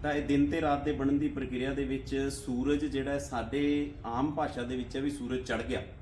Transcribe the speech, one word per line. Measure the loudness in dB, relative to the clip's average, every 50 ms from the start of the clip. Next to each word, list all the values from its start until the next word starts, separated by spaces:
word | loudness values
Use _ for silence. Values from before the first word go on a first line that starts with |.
| 0
ਤਾਂ | 0 0
ਇਹ | 0 2
ਦਿਨ | 4 6 6 6 4
ਤੇ | 4 2
ਰਾਤ | 4 4 2 2 2
ਦੇ | 0
ਬਣਨ | 0 2 2 4 4 4
ਦੀ | 2
ਪ੍ਰਕਿਰਿਆ | 2 0 -2 -4 -2 -2 -2 0 0 0
ਦੇ | 0 0
ਵਿੱਚ | 0 0 -2 -2 -2 -2 0 0 0
ਸੂਰਜ | -2 -4 -4 -2 -2 0 2 2 2 2 2
ਜਿਹੜਾ | 0 0 -2 0 0
ਹੈ, | -2 -2
ਸਾਡੇ | -4 -2 -4 -4 -2 0 0 2 2 4 2 2 0 -2 -6 -8 -6
ਆਮ | -4 0 0 0 0
ਭਾਸ਼ਾ | 0 0 -2 -2 -2 -4 -4
ਦੇ | -4 -4
ਵਿੱਚ | -4 -4 -4 -4
ਹੈ | -2
ਵੀ | -2 -2
ਸੂਰਜ | -2 -4 -4 -4 -4 -4 -2
ਚੜ੍ਹ | -2 -2 -2 -2
ਗਿਆ | -2 -2 -4 -4 -8 -12 -16